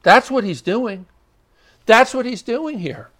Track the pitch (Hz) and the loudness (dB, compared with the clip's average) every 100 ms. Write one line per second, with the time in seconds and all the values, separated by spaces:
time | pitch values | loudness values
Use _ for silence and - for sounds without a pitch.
0 | 175 220 - 262 202 143 - 214 240 190 | 6 4 4 -4 -4 -6 -4 -4 -4 -10
1 | 185 _ _ _ _ _ _ _ - 226 | -18 _ _ _ _ _ _ _ 2 4
2 | 254 262 247 226 - 240 311 254 165 127 | 4 -2 -6 -8 -8 -6 -6 -8 -10 -10
3 | - | -18